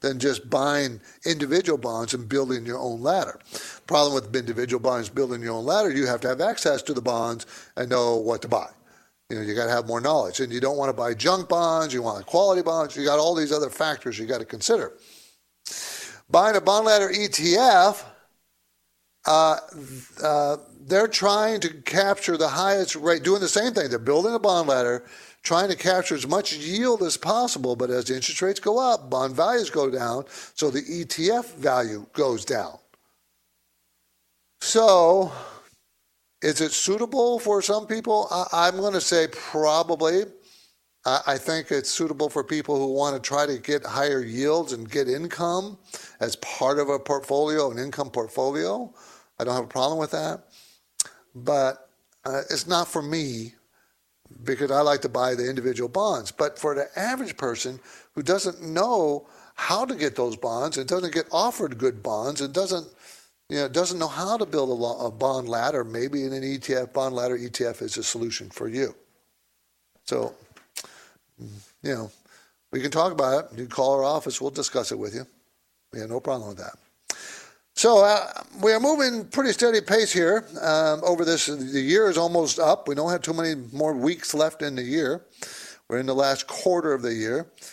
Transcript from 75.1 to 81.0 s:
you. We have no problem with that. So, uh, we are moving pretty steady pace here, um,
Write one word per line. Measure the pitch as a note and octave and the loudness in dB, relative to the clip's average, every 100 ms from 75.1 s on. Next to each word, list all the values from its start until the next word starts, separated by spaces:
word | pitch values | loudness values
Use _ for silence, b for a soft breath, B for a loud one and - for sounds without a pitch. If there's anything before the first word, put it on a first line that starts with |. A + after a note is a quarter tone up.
you. | A2+ C3 _ _ _ _ _ _ | -8 -12 _ _ _ _ _ _
We | A2+ | -12
have | A2 | -8
no | A#2+ | -6
problem | C#3+ C3 G#2 | -4 -6 -6
with | F#2+ | -12
that. | F2 - _ _ - B B B B B B - | -14 -16 _ _ -12 B B B B B B 2
So, | A3+ A3 G3+ | 6 8 8
uh, | G#3 F#3 G1+ - - | 6 0 -10 -14 0
we | G3+ | 2
are | A3 | 4
moving | C4+ D4+ C4 A#3 G#3 | 4 4 2 0 -6
pretty | - C4+ | -2 0
steady | - A#3+ A3 | 4 4 4
pace | D#3 G#3+ G#3+ | 2 2 4
here, | F3+ E3+ G#3+ A3 - | 2 2 2 -2 -6
um, | D#3+ D#3 D#3+ D#3 | 0 2 2 2